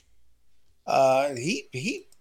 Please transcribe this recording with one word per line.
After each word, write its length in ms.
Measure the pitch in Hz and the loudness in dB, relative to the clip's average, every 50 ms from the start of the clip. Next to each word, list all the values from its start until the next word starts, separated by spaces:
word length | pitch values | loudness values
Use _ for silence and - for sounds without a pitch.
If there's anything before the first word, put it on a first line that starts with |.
| _ _ _ - - - _ _ _ - - - - - _ _ _ | _ _ _ -20 -20 -20 _ _ _ -20 -20 -20 -20 -20 _ _ _
uh, 480 | - - 135 135 131 131 135 139 147 135 | 0 2 4 4 4 4 2 0 -2 -4
he, 320 | 120 127 170 247 415 - - | -6 -4 -4 -4 -6 -8 -10
he 360 | - 127 143 233 403 370 - - - _ | -10 -8 -6 -6 -8 -8 -12 -18 -20 _